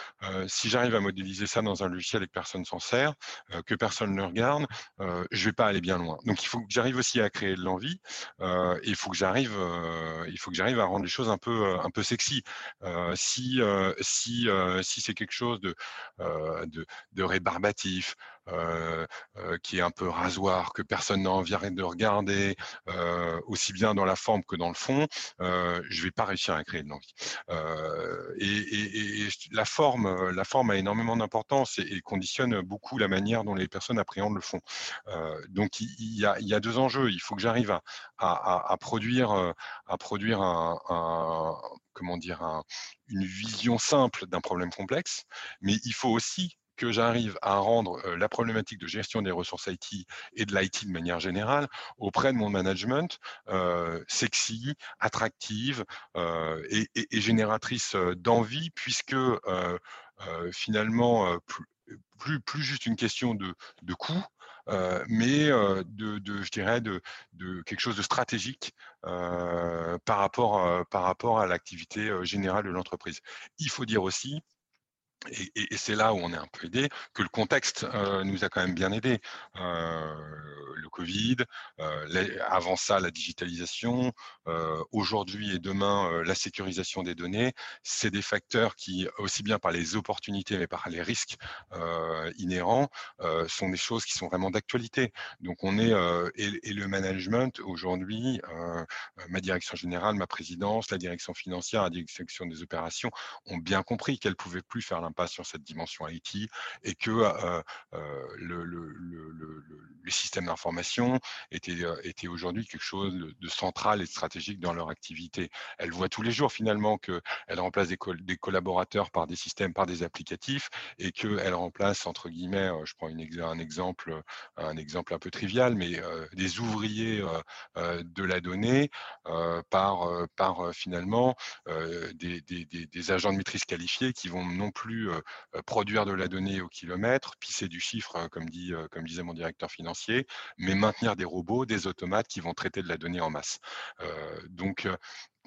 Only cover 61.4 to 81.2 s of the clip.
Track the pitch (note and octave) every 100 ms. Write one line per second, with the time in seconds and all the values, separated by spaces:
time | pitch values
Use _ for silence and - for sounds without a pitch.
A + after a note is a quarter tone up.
61.4 | - - - _ - - _ - C#3+ D3
62.4 | - D3 C3+ C3+ A#2 A2 A2+ - B2 G#2+
63.4 | F#2+ F2 - - F2+ F2+ - F3 G3 _
64.4 | - - - G2 F2+ F#2 - A2+ A#2 C#3+
65.4 | D3+ B2+ G2+ F#2+ F2+ G#2 A2 G#2 G2 G2+
66.4 | F#2+ A2 G2 A#2+ A2 F#2 - - - F2
67.4 | F2+ F2+ E2 G2+ A#2+ G#2+ A#2+ C3+ B2 A#2
68.4 | G#2 C3+ - - - - F2+ F2+ F2 F2
69.4 | F2 F2 E2+ E2+ E2 F2 - G#2 G2 -
70.4 | A#2 G#2 F2+ F2 F2 G2 F#2 F#2 A#2+ A2
71.4 | F#2+ F2 - F2 E2 G#2 G#2+ F#2+ F2+ G2+
72.4 | F#2+ G2 F#2+ F2+ F2+ - - - - -
73.4 | - - D3 - A#2 A2 F#2+ - C3 D3+
74.4 | - _ _ _ _ _ _ - - A#2+
75.4 | F#2 A2 G#2 G#2+ - G#2+ A2 G2+ F2 E2
76.4 | C#2+ - E2+ B2+ C#3+ - - - - -
77.4 | - C#3 - - G#2 A2+ G2 G2 G2 F#2+
78.4 | G2 G2 F#2 F2 F#2+ G#2+ B2 A#2 - -
79.4 | - F#2 F2+ E2+ E2 D#2+ D#2 D#2 D2+ D2+
80.4 | D2+ C#2+ C#2 D2+ D2+ - E2+ G2